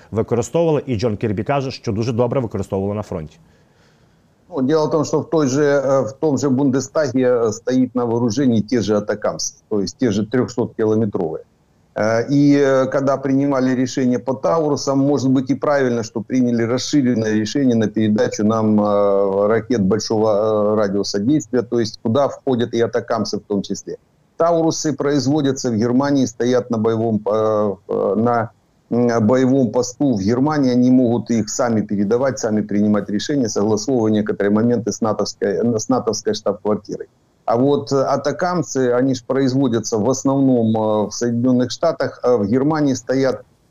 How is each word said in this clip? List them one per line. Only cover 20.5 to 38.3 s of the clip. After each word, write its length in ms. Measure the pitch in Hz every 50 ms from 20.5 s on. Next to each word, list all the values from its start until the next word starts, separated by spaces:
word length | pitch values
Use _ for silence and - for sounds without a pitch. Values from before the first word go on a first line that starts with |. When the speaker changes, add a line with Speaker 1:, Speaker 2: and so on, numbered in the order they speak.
| 110 107 104 104 107
Speaker 2:
радиуса 440 | 107 104 98 98 101 95 - - 104
действия, 420 | 101 131 156 147 - - - 123
то 180 | 113 - 123 120
есть 200 | 110 - - - -
куда 240 | 113 113 143 139
входят 460 | 127 - - - 139 127 117 120 117 117
и 80 | 117
«Атакамсы» 560 | 117 113 - 117 - - 120 110 101 - 107
в 60 | 101 -
том 140 | - 104 98
числе. 340 | 92 - 98 - - - - - _ _ _ _ _ _ _
«Таурусы» 560 | - 165 170 170 165 165 160 - - - 156 131
производятся 800 | - 139 143 147 143 117 135 147 156 135 135 131 135 - 127
в 40 | 113
Германии, 500 | 104 120 123 123 131 139 143 143 135 127
стоят 460 | 120 - - 117 123 123 120 - -
на 60 | 117
боевом, 440 | 110 107 113 113 110 113 117 107 104 104
э, 500 | 98 107 110 110 110 107 104 107 104 95 - _ -
э, 260 | 101 101 101 101 98
на, 340 | 107 117 120 120 117 110 113 - _ _ _ _ _ _ -
м, 360 | 117 120 120 120 117 117 107
боевом 440 | 107 127 131 131 127 135 139 127 104
посту 420 | 110 127 120 - - - 147 135 117
в 80 | 95
Германии. 500 | 92 104 120 120 139 151 156 147 135 127
Они 200 | 123 123 123 127
могут 380 | 127 131 127 113 120 113 117 -
их 200 | 120 110 - -
сами 320 | - - 131 120 113 107
передавать, 580 | 101 - 104 98 104 98 117 120 139 135 - -
сами 220 | - 110 107 107
принимать 480 | 101 104 101 104 107 107 107 101 98 -
решения, 380 | 104 101 - - 147 139 120
согласовывая 640 | 101 - 107 101 110 107 104 - 143 135 120 110 110
некоторые 380 | 107 104 104 104 95 - 101 101
моменты 420 | 104 107 113 120 120 117 117 104
с 100 | 98 -
натовской, 800 | 110 107 101 104 101 - - _ - 101 98 - 113 120 - -
с 100 | - -
натовской 440 | - - - 117 101 - - 107 104
штаб-квартирой. 760 | - - 107 - - - 104 104 101 - - - - - - _ _ _ _ _ _ _
А 100 | - 117
вот, 360 | 120 131 143 143 135 113 -
э, 40 | 139
«Атакамсы», 1040 | 135 127 - 139 123 - 147